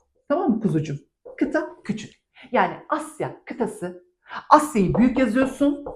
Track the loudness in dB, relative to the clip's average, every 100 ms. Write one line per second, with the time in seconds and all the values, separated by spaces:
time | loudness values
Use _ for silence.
0 | _ _ -4 -2 0 0 0 -2 -2 -8
1 | _ _ -12 -4 -2 -2 -4 -10 -8 -8
2 | -8 _ _ -20 -4 -2 0 -4 -6 -6
3 | -6 -8 -8 -8 -12 -6 -6 -6 -12 -12
4 | _ _ -18 -8 6 6 6 2 2 4
5 | 4 4 0 2 0 0 0 0 -6